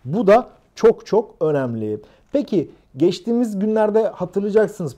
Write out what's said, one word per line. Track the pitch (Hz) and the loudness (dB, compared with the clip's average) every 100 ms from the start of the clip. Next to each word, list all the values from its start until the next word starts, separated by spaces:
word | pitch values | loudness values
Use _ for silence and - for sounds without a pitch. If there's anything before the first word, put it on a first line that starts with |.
| 123 | -8
Bu | 180 190 | -2 4
da | 220 240 - _ - | 4 2 -12 _ 2
çok | 226 214 - | 2 2 0
çok | 196 - - | -2 -2 -4
önemli. | 160 143 127 117 107 107 - _ _ | -2 0 -2 -4 -6 -6 -10 _ _
Peki | 285 - 196 139 - _ 131 | -4 -2 -2 -4 -8 _ 0
geçtiğimiz | 170 180 - 233 240 196 | 0 0 -2 -2 -2 -2
günlerde | 214 220 214 208 220 | -2 0 2 2 0
hatırlayacaksınız | - 180 202 202 202 202 - 160 | -4 -8 -4 0 0 0 -2 -10